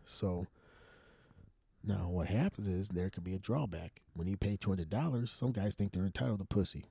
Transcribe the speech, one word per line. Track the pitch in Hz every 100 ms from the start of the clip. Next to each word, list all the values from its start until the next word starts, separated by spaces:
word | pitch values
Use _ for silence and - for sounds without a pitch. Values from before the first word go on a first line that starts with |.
| -
So | - 98 87 95 - - - - - - - - - - _ _ _
now | 104 98 87
what | 90 87
happens | 104 185 - 101
is | 90 101
there | 87 92
could | -
be | 87
a | 92
drawback. | 95 117 110 82 82 - _
When | 80 87
you | 98
pay | 101 101
two | -
hundred | 95 80
dollars, | 104 160 123 120
some | - 127
guys | 110 101
think | - 101
they're | 90 95
entitled | - 131 104
to | 95
pussy, | 101 90 - -